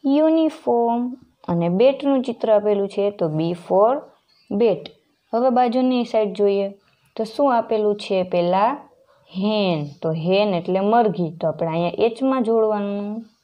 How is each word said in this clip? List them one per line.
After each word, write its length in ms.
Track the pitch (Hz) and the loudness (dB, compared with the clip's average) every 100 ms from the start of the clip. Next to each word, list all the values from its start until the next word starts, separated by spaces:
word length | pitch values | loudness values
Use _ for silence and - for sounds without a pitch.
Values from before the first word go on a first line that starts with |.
યુનિફોર્મ. 1000 | 269 285 311 320 311 - - 240 233 233 247 254 _ _ - | 2 2 4 4 2 -2 -2 0 2 0 -4 -8 _ _ -4
અને 160 | 170 170 | -2 0
બેટનું 540 | 180 247 269 277 269 247 | 4 2 2 0 0 0
ચિત્ર 240 | 226 220 | -4 2
આપેલું 380 | 208 208 202 196 | 2 4 0 0
છે 220 | 202 202 | -2 -4
તો 140 | 202 170 | -2 -2
B 100 | 156 165 175 - | 0 -2 -4 0
for 280 | 185 220 285 - _ _ _ _ | 2 4 2 -6 _ _ _ _
બેટ. 340 | 202 233 185 - - _ _ _ | 0 2 0 -6 -20 _ _ _
હવે 160 | 226 254 240 | 0 0 2
બાજુની 480 | 247 247 254 254 240 | 2 2 0 0 0
સાઈડ 220 | 220 214 190 | 0 -2 0
જોઈએ 280 | 202 196 196 202 _ _ _ - | 2 2 -2 -8 _ _ _ -8
તો 80 | |
શું 260 | 220 - 285 240 | -8 0 2 2
આપેલું 400 | 226 220 208 208 | 0 0 0 -2
છે 140 | - 190 180 | -2 -2 0
પહેલાં? 480 | 180 175 185 220 285 - _ _ _ _ | 0 0 2 0 -2 -12 _ _ _ _
હેન, 500 | 185 202 214 196 160 143 139 | -4 -2 0 0 0 -4 -6
તો 80 | 160 | -6
હેન 420 | 165 160 190 208 180 | -4 0 2 2 -2
એટલે 200 | 170 185 | -2 -2
મરઘી, 520 | 202 233 220 180 170 170 | 2 2 2 0 -6 -4
તો 80 | 165 | -6
આપણે 240 | 151 165 | -2 -4
અહીંયા 340 | 160 170 - 226 | -2 -2 0 -2
એચમાં 380 | 226 269 262 | 0 -2 0
જોડવાનું. 800 | 220 226 220 208 202 202 202 214 226 _ | 0 0 0 0 -4 -6 -8 -10 -12 _